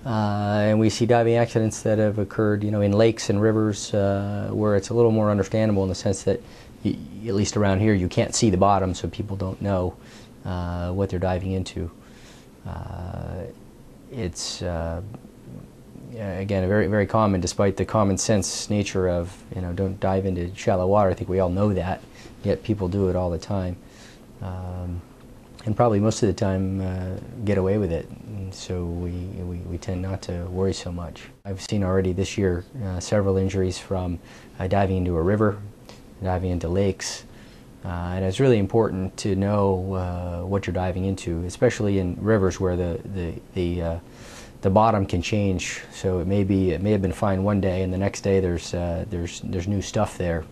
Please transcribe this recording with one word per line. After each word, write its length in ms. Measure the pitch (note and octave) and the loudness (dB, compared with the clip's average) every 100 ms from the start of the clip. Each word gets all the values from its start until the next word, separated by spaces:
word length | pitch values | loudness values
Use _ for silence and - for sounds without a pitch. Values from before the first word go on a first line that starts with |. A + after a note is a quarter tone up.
uh, 40 | C3+ | -2
and 720 | A2 G#2 G2+ G#2 G#2 G#2+ G#2+ | 0 0 0 0 2 4 4
we 100 | A2 | 4
see 160 | - A2+ | 2 4
diving 300 | A#2+ A#2 A#2 | 4 4 4
accidents 460 | A#2 A2+ A2 - | 2 2 0 0
that 160 | A2 G#2+ | 0 2
have 200 | G#2+ G2+ | 2 0
occurred, 460 | G2+ - G#2+ G#2 | -2 0 2 2
you 80 | G#2 | 0
know, 80 | G#2 | 2
in 100 | G2+ | 4
lakes 400 | G2+ A2+ A2 - | 6 6 4 0
and 100 | G2+ | 4
rivers, 540 | A2 A2 G#2+ G2 - | 4 4 2 0 -2
uh, 560 | G#2 G2 G2 G2+ G2+ G2+ | 2 2 2 -2 -4 -4
where 220 | G#2 G#2+ | 0 2
it's 140 | G2+ - | 2 2
a 60 | |
little 180 | A2+ A#2 | 4 6
more 180 | A2 G#2 | 6 4
understandable 540 | G#2 F#2+ A2+ A2 G2+ | 4 2 2 4 4
in 40 | F#2+ | 2
the 60 | |
sense 300 | F2+ G#2 G2 | 0 -2 0
that, 180 | - - - - - - | 0 -2 -4 -20 -20 -4
y-, 120 | - - D#2+ G2 A2+ | -4 -4 -8 -10 -4
at 60 | |
least 220 | G2 G#2 G#2+ | 0 0 2
around 220 | G2+ F#2+ | 2 4
here, 160 | A2 | 4
you 140 | G2+ F2+ | 4 2
can't 260 | - G#2+ | 0 0
see 160 | - A#2 | 2 4
the 60 | F#2 | 6
bottom, 360 | G2 G2 F#2 | 4 4 2
so 140 | F2 F2 | -2 -6
people 300 | - G#2 G2 | -6 -8 -4
don't 260 | F#2+ - | -6 -4
know, 320 | G2 F#2+ F2+ - - - - - | -2 0 -2 -6 -20 -20 -20 -12
uh, 460 | F#2+ F2+ F2 F2 F2 | -6 -4 -4 -4 -4
what 200 | F#2 G2 | -2 -2
they're 100 | F2+ | 0
diving 320 | F#2 F#2 F#2 | 0 0 -2
into. 360 | F#2+ F2+ F#2 E2+ - - - - - - - - | -4 -4 -6 -8 -10 -20 -20 -20 -20 -20 -16 -12
Uh, 760 | G1+ - F2 F2+ F2 E2 F2 E2 - - - - - - | -10 -10 -10 -10 -10 -8 -10 -12 -14 -20 -20 -20 -20 -14
it's, 520 | C3 F#2 - - - | -8 -8 -6 -10 -6
uh, 380 | F2+ E2+ E2 E2 G2+ - - - - - - - - - - A#2 | -4 -4 -4 -6 -10 -14 -18 -20 -18 -18 -18 -20 -20 -20 -16 -10
again, 500 | G2+ F#2 G2 G2 F#2 | -8 -6 -2 0 4
very, 220 | G#2 F#2 | 2 4
very 180 | G#2+ F#2+ | 2 2
common, 340 | A2+ G#2+ F#2+ | 2 4 2
despite 360 | F2 - G2+ F#2+ | 0 2 0 2
the 80 | |
common 340 | F#2 A2 G2 F#2 | 0 2 2 2
sense 500 | - G#2 F#2 - - | 2 0 0 -6 -2
nature 400 | G#2 G2 F#2+ F#2 | -2 0 0 2
of, 240 | F2 F2 - - | 0 -4 -10 -12
you 60 | F#2+ | -8
know, 120 | F2 | -6
don't 280 | F2 F#2+ F#2 | -2 -4 -2
dive 260 | F#2+ F#2+ F#2+ | 0 0 0
into 260 | F2 F2 G2 | -2 -4 -2
shallow 320 | - F#2+ F#2 | 0 2 4
water. 200 | G#2 F#2+ | 4 4
I 60 | |
think 160 | F2 F#2 | 0 0
we 80 | F#2 | 0
all 120 | F2+ | 2
know 220 | F#2 G#2 | 2 2
that, 280 | F#2 F2 - - - - - | 2 -2 -6 -10 -20 -20 -6
yet 220 | G2+ F#2 | -2 -2
people 240 | - G2+ F#2 | -2 -2 0
do 200 | G2+ F#2 | 2 2
it 60 | |
all 160 | F2+ F2+ | 2 -2
the 80 | E2+ | -4
time. 380 | - G2+ F2+ F2 - - - - - - | -4 -4 -4 -6 -14 -20 -20 -20 -20 -12
Um, 580 | F#2+ F#2 F2+ F2+ F2+ F2 - - - - - - | -10 -8 -8 -8 -6 -8 -10 -20 -20 -20 -20 -10
and 100 | A2+ | -4
probably 240 | G#2 A#2+ G2+ | 2 4 4
most 240 | G#2+ - | 2 2
of 40 | G#2+ | 0
the 80 | |
time, 480 | F2 G2 F#2+ F#2+ F#2+ | 2 0 0 0 -2
uh, 360 | F#2+ F#2 F#2 F#2 - - G#2+ | -2 -4 -6 -8 -10 -6 0
get 100 | G2 | 2
away 220 | F#2+ G#2 | 2 2
with 120 | F#2+ | 2
it. 160 | E2 - - - | -2 -6 -14 -12
And 280 | G#2 F#2+ | -10 -10
so 300 | - - F2+ | -12 -6 -4
we, 260 | F2 E2+ F2 | -4 -4 -4
we, 460 | F2+ F2+ F#2 F2+ F2 | -6 -8 -8 -8 -8
we 220 | F2 E2+ | -8 -8
tend 240 | - F2+ | -6 -4
not 180 | F#2 F#2+ | -4 -6
to 220 | - F2 F2 | -6 -6 -4
worry 240 | F#2 F#2+ | 0 0
so 180 | F2 F#2+ | 0 -6
much. 300 | F2 E2+ - - - G2+ | -8 -8 -12 -18 -16 -10
I've 160 | F#2+ | -10
seen 200 | - G#2+ | -2 0
already 300 | F#2 F#2+ F#2 | 4 4 2
this 240 | F2+ F#2+ - | 0 -2 0
year, 260 | F#2+ F2 - C3 | 0 0 -4 -8
uh, 160 | G2 F2+ | -6 -6
several 380 | - G#2+ G2 F#2+ | 0 2 4 2
injuries 400 | F#2+ G2 F#2 F2+ | 2 2 0 -2
from, 400 | - F#2 F2+ E2+ - - - - | -4 -4 -2 -6 -10 -20 -20 -6
uh, 80 | F#2+ | 0
diving 320 | G2 G2 F#2 | 2 2 2
into 180 | F2+ E2+ | 2 2
a 60 | |
river, 360 | E2+ G#2+ G#2+ G2+ G#2 - - - - - | 2 4 2 2 -12 -16 -20 -20 -20 -8
diving 280 | F#2 F#2 F#2 | -4 -2 0
into 180 | F2+ E2+ | -2 0
lakes. 560 | F#2 G2 F#2+ - - - - - - - - | 2 2 0 -8 -10 -14 -20 -20 -20 -20 -14
Uh, 60 | F#2 | -8
and 380 | F2 F2 F#2 F#2+ | -6 -4 0 0
it's 120 | G2 | 4
really 200 | C3+ A2+ | 4 4
important 580 | G2 A#2 G#2+ F#2+ F#2+ - | 4 2 2 0 -4 -4
to 180 | G#2+ F#2+ | -2 0
know, 580 | G2 G#2 G2 F#2 F#2+ | 2 2 2 2 -2
uh, 520 | F#2+ F2+ F2+ F2+ F2 F#2 | -2 -4 -4 -6 -6 -2
what 200 | G2 - | -2 -2
you're 80 | |
diving 320 | F2 F#2 F#2 F#2+ | -2 -2 -2 -2
into, 360 | G2 - E2 F2 | -2 -4 -4 -6
especially 520 | - B2 - G#2 G2 | 2 0 2 0 2
in 160 | F2+ E2+ | 0 -2
rivers 400 | G2+ A2 F#2+ E2+ | 2 4 2 2
where 160 | F#2+ F2+ | 0 0
the, 240 | F2 E2 - | -2 -4 -6
the, 180 | F#2+ E2+ E2+ - | -6 -6 -8 -8
the, 280 | G2 F2 F2 | -2 -2 -2
uh, 160 | E2 E2+ - - - - - - | -4 -6 -10 -20 -20 -18 -20 -4
the 100 | G2 | 4
bottom 360 | G2+ A2+ G#2+ G2 | 6 6 4 2
can 160 | F2+ | -2
change. 580 | - G#2+ G2+ F2+ - - - | 0 0 0 0 -4 -10 -12
So 240 | - F#2+ F#2 | -4 -2 0
it 80 | F2 | 2
may 180 | G2+ | 2
be, 280 | F#2+ F#2+ F#2 | 4 4 2
it 100 | E2 | 2
may 100 | G2+ | 2
have 80 | G#2 | 2
been 100 | F#2+ | 2
fine 320 | F2 G#2 F#2+ | 0 0 2
one 200 | G2 G2+ | 2 2
day, 200 | F#2+ F#2 | 2 0
and 80 | F#2 | 0
the 80 | F#2 | 0
next 220 | G2+ - | -2 -2
day 200 | G2+ G2 | 2 2
there's, 340 | F#2 E2+ - | 2 -2 -4
uh, 320 | F2+ F2 E2 E2 | -4 -2 -4 -4
there's, 320 | F2 E2+ - | -6 -6 -8
there's 260 | - F#2+ F2+ | -6 -4 -2
new 140 | G2+ | -2
stuff 380 | - A2 G#2 - | -2 -2 -2 -2
there 260 | F2 E2 D2+ | -2 -2 -6